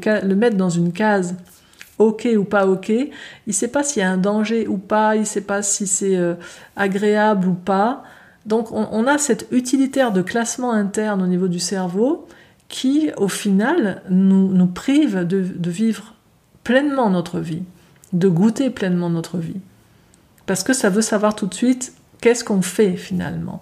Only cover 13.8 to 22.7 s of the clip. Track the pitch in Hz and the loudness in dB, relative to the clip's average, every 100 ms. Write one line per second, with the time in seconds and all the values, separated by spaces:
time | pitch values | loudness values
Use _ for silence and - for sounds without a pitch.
13.8 | 214 - 190 185 190 190 190 190 180 180 | 0 -4 0 2 6 4 4 4 2 0
14.8 | - 277 302 190 175 196 185 185 175 175 | 0 2 2 0 0 -2 -2 -4 -6 -2
15.8 | 226 214 - - _ _ _ _ - 254 | -2 -2 -8 -20 _ _ _ _ 0 2
16.8 | 285 269 226 180 170 175 165 165 185 - | 2 2 2 0 -2 -6 -6 -8 -10 -16
17.8 | _ _ - 180 190 165 220 220 269 247 | _ _ -6 0 2 4 2 2 -2 -2
18.8 | 190 180 175 170 165 180 165 196 - _ | -2 0 0 -2 -4 -8 -8 -10 -14 _
19.8 | _ _ _ _ _ _ - 185 - 262 | _ _ _ _ _ _ -6 -4 -2 0
20.8 | 214 190 220 214 214 208 185 - 240 254 | 2 2 0 0 0 -2 -6 -2 0 0
21.8 | - - _ _ 233 240 - 196 180 | -4 -16 _ _ 2 2 0 -2 0